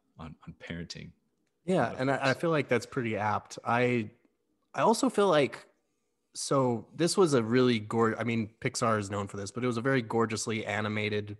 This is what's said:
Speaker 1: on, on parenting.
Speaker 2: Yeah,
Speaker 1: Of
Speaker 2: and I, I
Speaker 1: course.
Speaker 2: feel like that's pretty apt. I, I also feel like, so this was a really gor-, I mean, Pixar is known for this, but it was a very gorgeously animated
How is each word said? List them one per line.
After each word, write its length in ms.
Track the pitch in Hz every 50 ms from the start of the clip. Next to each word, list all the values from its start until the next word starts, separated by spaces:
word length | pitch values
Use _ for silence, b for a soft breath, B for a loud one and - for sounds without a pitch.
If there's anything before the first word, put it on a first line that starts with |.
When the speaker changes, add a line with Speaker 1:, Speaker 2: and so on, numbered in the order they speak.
| _ _ _ -
Speaker 1:
on, 160 | 80 78 78 - -
on 80 | - 82 -
parenting. 500 | - - 87 85 85 - - 78 78 82 - _ _ _ _ _ _ _ _ _ -
Speaker 2:
Yeah, 280 | 170 190 165 120 113
Speaker 1:
Of 80 | - -
Speaker 2:
and 100 | 131 135
I, 60 | 135
I 20 | 123
Speaker 1:
course. 180 | 135 135 131 -
Speaker 2:
feel 120 | - 170
like 180 | 160 147 135 -
that's 180 | 127 117 -
pretty 300 | - - 139 120 113 110
apt. 420 | 98 104 107 104 101 - - - - -
I, 460 | 120 117 120 123 123 123 120 107 104 - _ _ _ _ _ _ _ _ _ _ _ -
I 80 | -
also 260 | 143 185 233 - - 254
feel 200 | - - 202 196
like, 380 | 165 151 143 117 - - - _ _ _ _ _ _ _ _ _ _ _ _ _ -
so 540 | - - - 151 139 131 123 120 110 104 - -
this 220 | 139 156 147 -
was 180 | 214 190 160 143
a 80 | 123
really 360 | 113 110 120 127 127 127 120 110
gor-, 380 | 107 107 - 113 117 110 110 -
I 60 | 113
mean, 260 | 120 117 113 110 101 _ -
Pixar 380 | - 131 - - 131 113 110 107
is 120 | 104 98
known 180 | 104 101 101 101
for 80 | -
this, 140 | 101 98 95
but 140 | - 120 123
it 20 |
was 100 | 127 117
a 60 | 117
very 200 | 113 135 135 131
gorgeously 640 | 117 110 117 113 113 113 113 101 - 120 110 110 -
animated 720 | 101 101 104 107 104 107 107 104 104 104 104 101 101 104 -